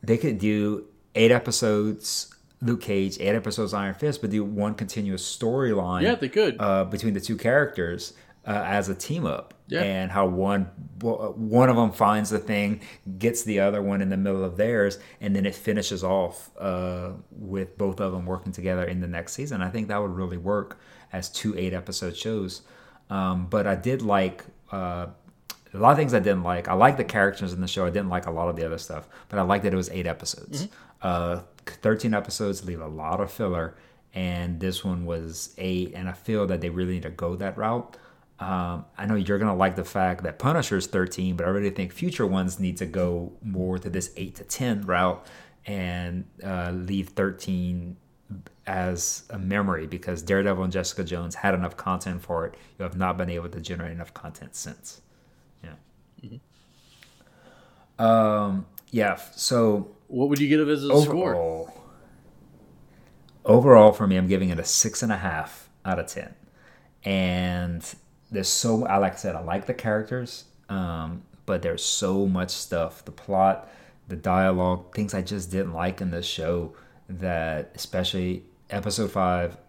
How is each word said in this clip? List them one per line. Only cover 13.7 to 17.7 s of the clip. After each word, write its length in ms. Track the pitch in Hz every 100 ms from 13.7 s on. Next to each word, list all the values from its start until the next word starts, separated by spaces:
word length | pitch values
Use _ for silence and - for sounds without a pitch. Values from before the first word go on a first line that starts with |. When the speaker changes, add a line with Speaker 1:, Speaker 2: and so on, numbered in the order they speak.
| 104
Speaker 1:
one 200 | 101 98
in 80 | 95
the 60 | 95
middle 280 | 98 95
of 120 | 95 87
theirs, 400 | 110 117 101 98 - -
and 160 | 104 98
then 100 | 98
it 80 | 98
finishes 480 | - 107 98 95
off, 460 | 92 95 87 - - -
uh, 540 | 98 90 90 90 90 92 -
with 460 | - 101 95 92